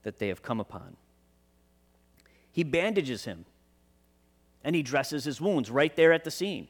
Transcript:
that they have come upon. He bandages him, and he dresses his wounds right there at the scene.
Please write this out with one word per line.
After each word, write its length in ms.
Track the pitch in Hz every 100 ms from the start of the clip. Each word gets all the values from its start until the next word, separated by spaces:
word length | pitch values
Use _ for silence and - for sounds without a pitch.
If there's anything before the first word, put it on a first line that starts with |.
that 160 | 110 -
they 120 | 101
have 120 | 90
come 180 | - 113
upon. 360 | 101 - 90 82 _ _ _ _ _ _ _ _ _ _ _ _ _ _ _
He 120 | -
bandages 640 | 160 165 202 202 139 110 117
him, 200 | 85 - _ _ _ _ _ _ _ _ _ _ _
and 120 | 139 170
he 60 |
dresses 420 | 131 139 127 151
his 160 | 135 127
wounds 300 | 180 175 107
right 260 | 127 156 160
there 160 | 160
at 120 | 165
the 80 | 160
scene. 360 | - 196 147